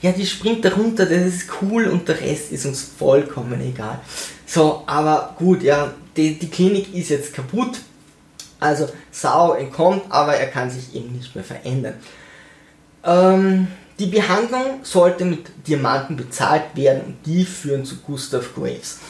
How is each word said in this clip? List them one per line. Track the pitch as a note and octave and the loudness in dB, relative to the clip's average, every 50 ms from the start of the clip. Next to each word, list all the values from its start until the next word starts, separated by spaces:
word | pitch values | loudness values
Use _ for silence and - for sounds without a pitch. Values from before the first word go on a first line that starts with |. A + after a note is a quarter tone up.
ja, | - F3+ | 0 0
die | F3+ G3 F#3+ | 0 0 -2
springt | F3+ - - F#3 A3 A#3 A3+ - | -4 -6 -2 -2 -2 0 2 2
da | F#3 | 2
runter, | - G3+ A3 A3+ A3+ G#3 F#3 | 2 4 0 0 2 2 2
das | D#3+ E3 F3+ | 2 4 2
ist | F3+ F#3 F3+ F3+ - - - - | 2 0 0 -4 -8 -10 -8 -6
cool | G3 G3 A3+ A#3 A3 | -4 -2 0 0 0
und | F#3+ - F3 F3 - | 2 0 -2 0 -2
der | D#3+ - | -4 -2
Rest | C3 C3+ D3+ D3+ - - | -2 -4 -4 -4 -6 -10
ist | D3+ C3+ - | -10 -6 -6
uns | C#3 C3 - - - - - | -6 -6 -8 -10 -14 -10 0
vollkommen | C3+ C3+ C3+ C#3+ C#3 - - C3+ A#2 B2 A#2+ B2+ | 2 4 4 4 2 0 -8 -8 -8 -6 -6 -6
egal. | C3 B2+ B2 A#2 G#2+ G#2+ B2 - - - - - - - - - - | -6 -6 -6 -8 -8 -8 -10 -10 -12 -14 -14 -12 -12 -12 -14 -18 -14
So, | - - E3 D#3 D3+ - - - | -4 2 4 4 4 4 0 -6
aber | - C#3+ D3+ D#3 D3+ D3+ - - - - - | -4 -2 0 2 2 2 2 0 -4 -6 0
gut, | E3+ F#3 F3+ - | 4 4 4 4
ja, | - C#3 C#3+ C#3+ C#3+ C#3 - - - - - | 6 4 4 4 2 -4 -6 -14 -20 -8 -2
die, | D#3 D#3 D#3 D3+ | 0 0 0 0
die | - E3+ D#3 | -4 -8 -10
Klinik | - - F3+ G3 G3+ F#3+ G3 - - | 0 2 2 4 4 2 -2 -4 -6
ist | F3+ D#3+ - | -6 -2 -2
jetzt | D3 C3+ - - | -2 -2 -2 -8
kaputt. | - C3+ B2+ - - A#3 B3+ B3 - - - - _ _ _ _ _ _ _ _ _ - - - _ - | -10 -12 -10 -6 -2 -2 -2 -2 -4 -12 -16 -18 _ _ _ _ _ _ _ _ _ -20 -20 -20 _ -4
Also | - D3+ D3 D3 D3+ C3+ - - - - | 0 0 0 0 -2 -4 -6 -14 -20 -16
Sao | - - - C3 B2+ E3 F3 E3+ - | -12 -4 -2 0 4 4 4 4 2
entkommt, | - C3+ C3 - - E3 F#3 G3 G3 - - | 0 -4 -6 -2 2 2 2 2 2 -4 0
aber | - C#3+ D3+ D3+ C#3+ | 0 0 2 2 2
er | C3+ C3+ C3 | 0 0 -2
kann | - C3 B2+ B2+ | -4 -6 -6 -6
sich | B2+ B2+ - - - | -8 -10 -14 -12 -12
eben | C3 A#2 B2 | -12 -10 -10
nicht | B2 B2 - - - | -10 -12 -12 -12 -14
mehr | - - | -14 -14
verändern. | - - - - B2 C3 C3+ B2 G#2+ - - - - - - - - - - - - - _ _ _ _ _ _ _ _ _ - | -12 -14 -12 -8 -4 -4 -4 -4 -6 -10 -12 -18 -20 -20 -20 -20 -20 -20 -20 -20 -20 -20 _ _ _ _ _ _ _ _ _ 0
Ähm, | E3 F3 F3+ F#3 F#3 F#3+ F#3+ G3 F#3+ F#3+ F#3+ F#3 - - - - - - - | 2 4 6 6 6 6 6 4 4 4 2 2 0 -4 -12 -20 -20 -8 -6
die | G#3 | -4
Behandlung | F3 G3+ G#3 - F3+ F#3 G#3+ A#3 A#3 B3+ B3+ C4 C4+ C4+ - | 0 2 2 2 4 2 0 2 0 -2 -2 -2 -4 -6 -8
sollte | - - - F#3 F3 F3+ F3+ F#3 F3+ | -10 0 4 6 6 6 4 2 -2
mit | F3+ E3 - - - - - - | -2 -2 -2 -6 -16 -20 -16 -4
Diamanten | D#3 D3+ C3+ C3 A2+ C3 C3+ C3+ - D3+ | -2 -2 0 2 0 0 0 -2 -4 -8
bezahlt | B2+ - - - - B2+ - D3+ D#3 - - - | -8 -8 -10 -4 -2 2 2 2 2 0 -4 -6
werden | C3 C#3 C3+ C3+ C3 | 2 4 4 4 2
und | - - - - - | -2 -10 -14 -10 -6
die | D3+ E3 F3+ F#3 | 0 2 2 2
führen | - - - - C#3+ C#3 C3+ C3 | 0 -2 -10 -4 -4 -4 -4 -4
zu | C3 C3 - | -8 -12 -14
Gustav | - - C#3 C3 - - C3+ B2 B2 - - | -10 -10 -10 -10 -8 -4 -4 -4 -4 -4 -10
Graves. | - F#2+ F#2+ E2+ - - - - - - | -8 -6 -6 -8 -8 -12 -14 -14 -14 -18